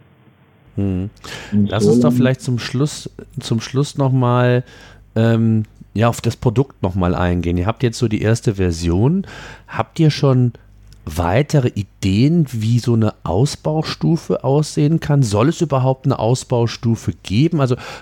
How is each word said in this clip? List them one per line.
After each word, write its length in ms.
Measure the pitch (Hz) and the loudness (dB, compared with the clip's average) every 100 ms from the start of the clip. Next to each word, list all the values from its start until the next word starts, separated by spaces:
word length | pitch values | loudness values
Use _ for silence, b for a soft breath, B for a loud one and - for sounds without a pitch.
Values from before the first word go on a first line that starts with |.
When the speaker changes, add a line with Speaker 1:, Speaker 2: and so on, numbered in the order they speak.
| _ _ _ _ _ _ _ - | _ _ _ _ _ _ _ -8
Speaker 1:
Hm. 340 | 98 92 101 - B B B | -4 -4 -6 -12 B B B
Speaker 2:
Und 180 | 104 101 | 0 0
Speaker 1:
Lass 140 | 101 | 2
Speaker 2:
so 80 | 104 | 4
Speaker 1:
uns 80 | 120 | 4
doch 100 | 120 | 4
Speaker 2:
lang 80 | 123 | 4
Speaker 1:
vielleicht 220 | 127 131 | 2 0
zum 180 | - 120 | -2 -4
Schluss, 560 | - 123 147 - - - - 135 | -4 -2 -2 -4 -14 -16 -18 -10
zum 220 | - 117 | -4 -4
Schluss 380 | - 127 147 - | -2 -2 -2 0
noch 160 | 131 | 0
mal, 500 | 131 123 123 123 123 - B B B B 110 | 2 2 4 4 2 -2 B B B B 0
ähm, 460 | 113 113 113 110 107 - - 98 | 2 4 2 2 -2 -10 -8 0
ja, 140 | 117 | 0
auf 120 | - | 0
das 140 | 120 - | -4 -2
Produkt 460 | 131 110 143 - | 0 0 -2 -2
noch 140 | 95 92 | -4 0
mal 180 | 90 | 0
eingehen. 420 | 85 90 90 85 87 | 0 0 0 0 -2
Ihr 120 | 95 | -2
habt 160 | - | -2
jetzt 160 | 120 - | -4 -2
so 80 | 117 | -2
die 160 | 107 | 0
erste 320 | 104 117 123 98 | 0 0 0 0
Version. 720 | 90 82 87 87 127 190 - B B B B | -2 0 0 2 2 0 -4 B B B B
Habt 320 | - - - | -8 -4 0
ihr 100 | 156 | 0
schon 440 | - 139 127 123 - - - - - - | 2 2 2 2 -2 -16 -20 -20 -20 -10
weitere 640 | 78 85 110 151 151 123 | -4 0 0 2 0 0
Ideen, 800 | - - _ 98 98 143 170 139 | -2 -8 _ 0 2 2 2 0
wie 300 | 113 107 120 | -2 0 0
so 140 | 120 | 2
eine 200 | 117 107 - | 2 0 -2
Ausbaustufe 1200 | - 87 143 - 156 156 - - 151 165 - - | -2 0 0 -2 -4 -4 -4 -2 0 0 -2 -4
aussehen 580 | 127 143 151 - 147 165 | 0 0 0 0 0 0
kann? 200 | - 143 | 2 2
Soll 280 | 117 101 135 | 2 2 2
es 120 | - | 0
überhaupt 440 | 156 131 131 131 139 | -2 0 0 0 -2
eine 120 | 117 | 0
Ausbaustufe 920 | 110 127 - 120 117 - 117 110 - - | 0 0 0 0 0 -2 -2 -2 -4 -8
geben? 400 | - 101 165 160 | -2 2 2 2
Also, 140 | 123 127 B B | -2 -4 B B